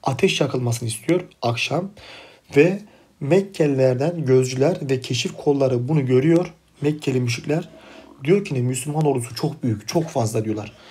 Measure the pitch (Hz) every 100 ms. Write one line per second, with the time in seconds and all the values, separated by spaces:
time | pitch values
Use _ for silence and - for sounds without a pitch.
0 | - 127 190 - 127 127 120 117 117 -
1 | - 175 180 - - 117 - 143 196 -
2 | - - - - _ 139 165 196 - -
3 | _ - 139 185 196 - 151 135 131 123
4 | 147 175 131 127 127 131 143 185 135 131
5 | - 123 190 - - 139 131 123 120 160
6 | 131 127 151 165 180 - _ - 143 151
7 | - 127 123 117 - 156 - - - -
8 | - - 139 196 202 135 123 127 147 147
9 | 151 131 117 - 160 - 127 107 - 170
10 | 165 139 107 113 107 104 107 - -